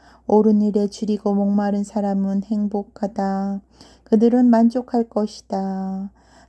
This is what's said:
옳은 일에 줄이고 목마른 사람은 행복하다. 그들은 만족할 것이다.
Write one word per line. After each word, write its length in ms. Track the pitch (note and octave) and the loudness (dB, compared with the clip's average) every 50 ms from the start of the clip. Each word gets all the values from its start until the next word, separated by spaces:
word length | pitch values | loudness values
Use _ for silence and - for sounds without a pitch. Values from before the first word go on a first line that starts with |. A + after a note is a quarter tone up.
| _ _ _ _ _ | _ _ _ _ _
옳은 360 | - G#3 G#3+ G#3+ A3 G#3+ G#3 | 2 2 4 4 4 4 2
일에 240 | G#3 G#3 G3 G#3 G3+ | 2 0 0 0 -2
줄이고 480 | G3+ - - G#3+ G3+ G#3 G3+ - G3+ G3+ | -2 -4 -6 -4 -4 -4 -2 -2 -2 0
목마른 480 | G3+ G3+ G3+ G3+ G#3+ G#3 G3+ G3+ G3+ | 0 0 0 0 0 0 0 -2 -2
사람은 640 | G3+ - - G#3+ G3+ G3+ G3+ G3 G3 G3 G3 G3+ G3 | -4 -4 -4 -4 -2 -2 -2 -2 -2 -2 -2 -4 -4
행복하다. 1160 | - A3+ G#3 G#3 G3+ G#3+ G3+ G3+ - - - G3+ G3 - G3 G3 G3 G3 F#3+ G3 G3 G3 G3 - _ _ - - - _ _ _ | -4 -4 -4 -4 -4 -4 -6 -8 -8 -10 -8 -8 -6 -4 -4 -4 -2 -2 -2 -4 -4 -6 -8 -10 _ _ -20 -20 -20 _ _ _
그들은 440 | _ A3+ G#3+ A#3 A#3 A#3 B3+ B3 A#3+ | _ 2 4 4 4 4 4 4 6
만족할 600 | A#3 A3+ A3+ A#3 A#3 B3+ B3 - - A#3 A#3 - | 6 6 4 4 2 -2 -4 -2 -2 -2 -2 -2
것이다. 1000 | - G#3+ G#3+ G#3+ - - - - G3 F#3+ F#3+ F#3+ F#3+ F#3+ F#3+ F#3+ F#3+ F#3+ G3 G3+ - _ _ _ _ - _ | -2 -4 -4 -4 -6 -12 -12 -8 -6 -6 -4 -4 -6 -6 -6 -6 -6 -8 -10 -12 -14 _ _ _ _ -20 _